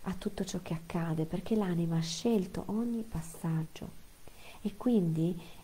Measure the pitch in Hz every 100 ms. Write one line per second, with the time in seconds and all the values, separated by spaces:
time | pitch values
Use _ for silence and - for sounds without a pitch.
0 | - - 208 196 190 185 - 160 - 175
1 | 165 160 156 180 - 226 190 170 170 165
2 | 160 - 233 226 180 - - 208 233 233
3 | 226 165 165 - 165 160 156 - - -
4 | - - - - - - 214 202 254 233
5 | 170 160 165 180 - -